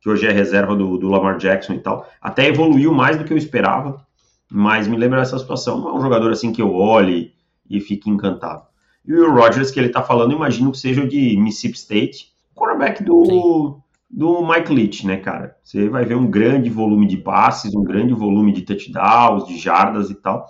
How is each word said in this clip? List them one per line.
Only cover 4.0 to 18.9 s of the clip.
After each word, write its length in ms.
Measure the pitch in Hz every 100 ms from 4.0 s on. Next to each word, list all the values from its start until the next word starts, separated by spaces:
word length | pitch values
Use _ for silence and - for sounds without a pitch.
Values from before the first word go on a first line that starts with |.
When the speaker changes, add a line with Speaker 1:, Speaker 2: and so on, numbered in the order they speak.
| _ _ _ _ -
Speaker 1:
mas 380 | 101 104 110 104
me 100 | 117
lembra 240 | 123 131
essa 160 | 127 131
situação. 420 | - - 120 -
Não 100 | -
é 40 |
um 80 | 135
jogador 300 | 135 113 113
assim 200 | 110 117
que 100 | 113
eu 120 | 104
olhe 640 | 90 104 110 92 87 85 _ _ _ -
e 100 | 101
fique 300 | - 101 107
encantado. 560 | 101 98 90 82 76 _ _ _ _ 143
E 60 |
o 40 | 165
Will 180 | 165 123
Rogers, 340 | 117 131 135
que 100 | 139
ele 100 | 120
tá 120 | 127
falando, 320 | - 120 120
imagino 380 | 156 143 113 135
que 80 | 127
seja 240 | 131 131
o 40 | 131
de 300 | 143 127 101
Mississippi 400 | 107 - 110 -
State, 560 | - 107 135 - - _ _ -
quarterback 480 | - 294 - -
do, 200 | 180 170
Speaker 2:
Sim. 580 | 175 180 170 165 139 - _ _ _
Speaker 1:
do 380 | - 165 175 165
Mike 260 | 170 170
Leach, 320 | 131 101 - 98
né, 120 | 95
cara? 380 | 95 82 - _
Você 240 | _ 101 104
vai 180 | 127 113
ver 100 | 120
um 100 | 120
grande 460 | 98 117 139 117
volume 340 | 107 107 104 101
de 120 | 90
passes, 580 | 95 101 117 123 104 101
um 80 |
grande 300 | 90 95 123 113
volume 360 | 104 101 104
de 120 | 92
touchdowns, 840 | 90 101 -